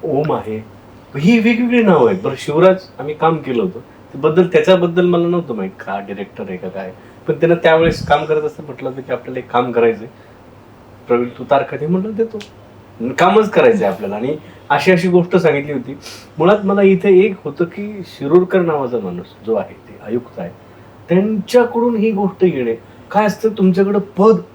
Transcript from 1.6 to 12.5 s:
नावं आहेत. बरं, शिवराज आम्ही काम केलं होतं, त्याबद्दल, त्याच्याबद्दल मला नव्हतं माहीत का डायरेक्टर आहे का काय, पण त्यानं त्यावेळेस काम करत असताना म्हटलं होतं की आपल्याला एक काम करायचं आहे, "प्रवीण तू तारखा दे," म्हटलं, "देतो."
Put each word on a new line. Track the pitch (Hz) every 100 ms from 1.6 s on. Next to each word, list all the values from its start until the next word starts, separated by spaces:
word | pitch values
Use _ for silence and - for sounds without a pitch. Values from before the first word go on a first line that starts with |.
| 240 240
नावं | 214 160 117
आहेत. | 101
बरं, | 104 131
शिवराज | - 147 185 185 - -
आम्ही | 143
काम | 151 151 156
केलं | 135 120
होतं, | 95 107
त्याबद्दल, | - - - 139 156 165 175
त्याच्याबद्दल | 185 156 185 170 170 180
मला | 175 170
नव्हतं | 175 151 110
माहीत | 95 -
का | - 98
डायरेक्टर | 101 101 98 - 98
आहे | 90
का | 92
काय, | 95 92 92 - - -
पण |
त्यानं | 147 165 170
त्यावेळेस | 165 160 165 - -
काम | 147 151
करत | 151
असताना | 151 - -
म्हटलं | 120 135
होतं | 131
की | 131
आपल्याला | 123 - 127
एक | 123
काम | 123 127
करायचं | 117 117 104
आहे, | 117 - - - - - - - - - -
"प्रवीण | 120 120
तू | -
तारखा | 123 139 135 139
दे," | 151
म्हटलं, | 185 208
"देतो." | 214 226 214 -